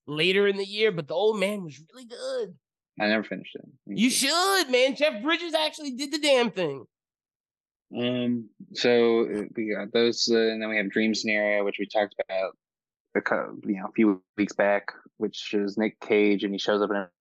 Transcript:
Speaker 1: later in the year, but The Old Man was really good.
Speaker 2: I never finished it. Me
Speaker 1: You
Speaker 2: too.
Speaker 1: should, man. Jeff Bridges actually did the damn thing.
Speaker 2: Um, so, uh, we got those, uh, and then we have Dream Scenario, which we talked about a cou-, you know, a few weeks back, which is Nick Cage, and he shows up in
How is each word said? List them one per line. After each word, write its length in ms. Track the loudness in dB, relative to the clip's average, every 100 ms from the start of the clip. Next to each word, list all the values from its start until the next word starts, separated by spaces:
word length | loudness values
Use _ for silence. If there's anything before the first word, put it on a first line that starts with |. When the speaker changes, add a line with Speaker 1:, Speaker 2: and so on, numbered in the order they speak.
| -10
Speaker 1:
later 400 | 0 2 4 2
in 100 | 2
the 80 | -4
year, 260 | 0 0
but 160 | 0 -4
The 60 |
Old 260 | 0 2 2
Man 240 | 0 -2
was 160 | -8 -16 -20
really 120 | -20 -18
good. 500 | -12 -8 -6 -8 -12 _ _ _ -4
Speaker 2:
I 80 | 0
never 160 | 0
finished 320 | -2 -10 -12 -16
it. 100 | -18 -20 -10
Me 80 | 0
Speaker 1:
You 100 | 2
Speaker 2:
too. 180 | 2 0
Speaker 1:
should, 420 | 2 2 2 2
man. 260 | 2 2 2
Jeff 280 | 0 0
Bridges 300 | -2 -2 0 -2
actually 360 | -2 -6 -10
did 200 | -8 -6
the 80 | -2
damn 320 | 4 4 2
thing. 340 | 0 -4 -4 -14 _ _ _ _ _ _ _ _ _ _ -6
Speaker 2:
Um, 520 | -4 -2 -2 -2 -6 _ -16
so, 480 | -2 4 6 6 4
uh, 220 | 2 -2 -6 -6
we 180 | -4
got 180 | -4 -2
those, 380 | 2 2 2 2
uh, 60 | 2
and 240 | 2 0
then 80 | -2
we 80 | -2
have 120 | 0
Dream 220 | 0 0 0
Scenario, 480 | 0 0 2 2 0
which 120 | -4
we 80 | -4
talked 280 | -2 -2 -4 -4
about 260 | -2 -4 -6 _ _ _ _ _ -4
a 60 |
cou-, 380 | 0 -2 -4 -8 -6
you 120 | -6
know, 100 | -4
a 40 |
few 280 | 2 4 2 _ -4
weeks 160 | -4
back, 340 | 0 2 2 -2 -16 -18 -8
which 360 | -6 -6 -6 -4
is 200 | -2 -2
Nick 220 | -2 -4
Cage, 420 | 0 4 4 2
and 100 | -2
he 60 | -4
shows 220 | 0 0
up 80 | 0
in 160 | -2 -4 _